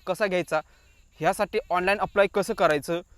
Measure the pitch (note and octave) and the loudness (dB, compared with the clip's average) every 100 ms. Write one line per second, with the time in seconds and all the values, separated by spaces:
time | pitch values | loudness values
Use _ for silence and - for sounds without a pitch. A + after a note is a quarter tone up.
0 | - F3+ G#3 F3+ D#3+ D#3 - _ _ _ | -4 -2 0 -2 -2 -4 -6 _ _ _
1 | _ _ D#3 F#3+ G#3 G#3+ - F3 F3+ G3+ | _ _ -2 0 -2 -4 -2 -2 0 0
2 | F#3 G3+ G3 - F#3+ G#3+ F3 D3+ C3+ E3+ | 0 2 2 2 -2 2 2 2 -2 -6
3 | - | -6